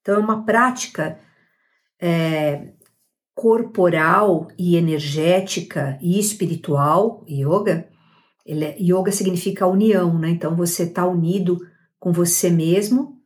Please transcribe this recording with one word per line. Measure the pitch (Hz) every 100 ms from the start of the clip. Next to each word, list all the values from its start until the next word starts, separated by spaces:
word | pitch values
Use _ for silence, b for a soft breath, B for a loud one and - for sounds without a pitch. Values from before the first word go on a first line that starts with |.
Então, | -
é | 208
uma | 214 220
prática, | 220 226 254 247 - - 156 - b b b b b b b _
é, | 175 165 160 156 151 143 - _ _ _ _ _ _
corporal | - 226 226 240 - 175 160 160 190 208 160 165 -
e | 175
energética | 170 165 151 147 151 160 185 190 196 170 151 139 135
e | 175 196
espiritual, | 208 - 170 165 - 143 143 170 226 - -
yoga. | 139 139 185 202 165 - b b b b b
Ele | - 151
é, | 151 151
yoga | 180 185 190
significa | 196 185 175 196 - 185
união, | 190 220 196 175 165
né? | 160
Então, | 170 160
você | 170 170 - 170
tá | 180
unido | 180 175 165 196 180 175 B B B _
com | 180
você | 170 175 - 180
mesmo | 170 160 185 208 254 294 -